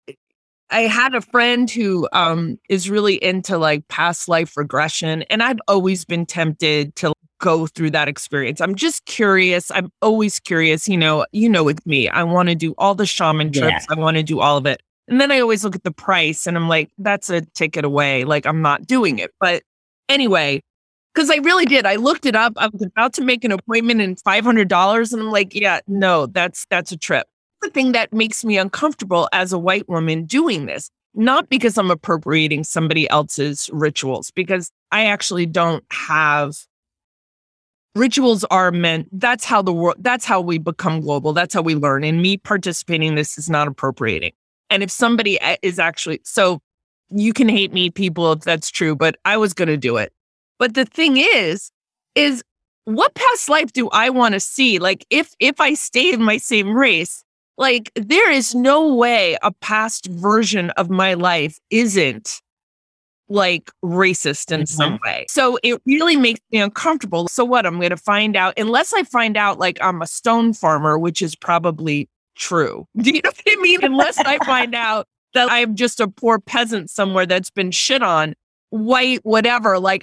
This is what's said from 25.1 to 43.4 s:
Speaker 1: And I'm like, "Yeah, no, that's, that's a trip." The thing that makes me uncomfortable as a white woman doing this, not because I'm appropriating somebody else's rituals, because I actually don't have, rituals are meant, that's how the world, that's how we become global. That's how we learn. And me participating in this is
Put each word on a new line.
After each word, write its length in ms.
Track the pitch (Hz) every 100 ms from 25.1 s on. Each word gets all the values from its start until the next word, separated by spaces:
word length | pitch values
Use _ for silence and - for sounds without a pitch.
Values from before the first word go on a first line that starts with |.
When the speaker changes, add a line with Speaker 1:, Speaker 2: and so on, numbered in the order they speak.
Speaker 1:
And 80 | 233
I'm 80 | 214
like, 240 | 208 202
"Yeah, 260 | 202 202 170 -
no, 380 | 196 190 170 135
that's, 400 | - 175 - -
that's 240 | 180 170
a 60 | 170
trip." 280 | - 151 - _ _ _
The 80 | 403
thing 220 | 285 262
that 200 | 240 220
makes 320 | 220 220 220
me 140 | 233 202
uncomfortable 720 | 190 - 302 - 190 175 -
as 180 | 190 185
a 40 | 185
white 300 | 175 190 196
woman 380 | 170 160 160 160
doing 400 | 269 320 185 143
this, 240 | 73 - _ _
not 340 | - 220 277 339
because 300 | - 233 208
I'm 120 | 190
appropriating 720 | 170 - 165 151 160 156 147
somebody 440 | 156 - 160 160 156
else's 600 | 151 151 - 143 139 -
rituals, 580 | 156 151 147 135 120 -
because 400 | - 180 190 170 - _
I 140 | 208 220
actually 400 | 202 - 180 175
don't 380 | 170 170 160 -
have, 640 | - - 156 156 147 147 151 - _ _ _ _ _ _ _ _ _ _ _ _
rituals 500 | 202 254 254 254 220
are 260 | 202 185 185
meant, 380 | 175 170 160 156
that's 320 | 190 240 247
how 160 | - 226
the 140 | 190
world, 220 | 170 175 -
that's 260 | 214 247
how 160 | - 196
we 160 | 175 165
become 460 | 160 165 180 160
global. 320 | 147 143 143
That's 180 | 151 175
how 80 | 196
we 140 | 165
learn. 280 | 156 143 135
And 200 | 156 165
me 160 | 180 196
participating 680 | - 202 180 165 - 165 156
in 60 | 151
this 200 | 151
is 140 | -